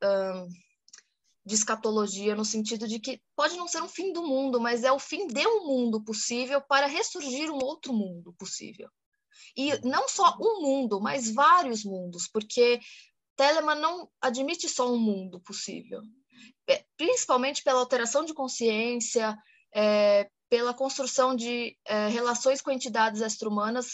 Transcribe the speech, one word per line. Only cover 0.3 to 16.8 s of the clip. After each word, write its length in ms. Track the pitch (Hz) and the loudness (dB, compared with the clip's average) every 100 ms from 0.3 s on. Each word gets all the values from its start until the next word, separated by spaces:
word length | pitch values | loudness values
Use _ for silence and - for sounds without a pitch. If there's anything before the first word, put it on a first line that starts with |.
| 185 180 175 _ _ _ - _ _ _ _ 196 | -6 -10 -16 _ _ _ -20 _ _ _ _ -4
de 100 | 214 | -2
escatologia, 800 | - 220 220 214 202 190 208 208 | 0 0 0 0 0 0 -2 0
no 100 | 214 | -2
sentido 420 | 220 214 220 220 | -2 -4 -4 -4
de 120 | 226 | -6
que 220 | 254 247 _ - | -6 -10 _ -2
pode 220 | 302 349 | 0 0
não 100 | 349 | -6
ser 140 | 320 | -6
um 80 | 339 | -6
fim 240 | - 381 | -6 -6
do 80 | 339 | -4
mundo, 380 | 330 262 269 240 | -2 0 0 0
mas 240 | 233 240 | 0 2
é 80 | 262 | 2
o 80 | 277 | 2
fim 260 | - 311 359 | -2 -8 -4
de 220 | 254 392 | -2 2
um 180 | 440 320 | 0 0
mundo 380 | 262 240 220 | 0 0 -2
possível 580 | 214 214 - 240 254 277 | -4 -6 -4 -4 -2 -2
para 240 | - 277 285 | 2 2 2
ressurgir 640 | 330 453 359 285 262 320 | 0 -4 -6 -6 -6 -4
um 80 | 285 | -4
outro 340 | 262 320 269 | -4 -6 -4
mundo 420 | 220 190 170 170 175 | -4 -4 -8 -16 -16
possível. 500 | 185 - - - - _ _ _ _ _ - - | -12 -12 -12 -16 -20 _ _ _ _ _ -14 -6
E 180 | 285 277 247 | -2 -2 0
não 200 | 349 523 | 0 0
só 300 | - 349 - | 2 2 4
um 220 | 440 415 | 0 2
mundo, 400 | 285 269 233 196 | 2 0 0 -2
mas 320 | 233 277 226 | -2 -2 -2
vários 500 | 226 294 359 269 220 | 4 6 6 4 -4
mundos, 440 | 202 190 180 175 - | -6 -8 -8 -10 -6
porque 520 | 220 214 247 240 240 - - - _ _ - | -4 -2 4 4 4 -2 -20 -20 _ _ 2
Telemann 440 | 277 320 302 294 | 4 4 2 0
não 300 | 330 349 - _ | 0 -2 -10 _
admite 480 | 262 240 277 339 330 | -2 -2 -2 -4 -4
só 220 | - 247 | 0 0
um 60 | 240 | 2
mundo 400 | 214 196 185 180 | 2 0 -6 -14
possível. 640 | - 196 - 170 - 190 - _ _ - - _ - | -14 -10 -8 -10 -10 -14 -14 _ _ -20 -20 _ 0
Pe-, 200 | - | 0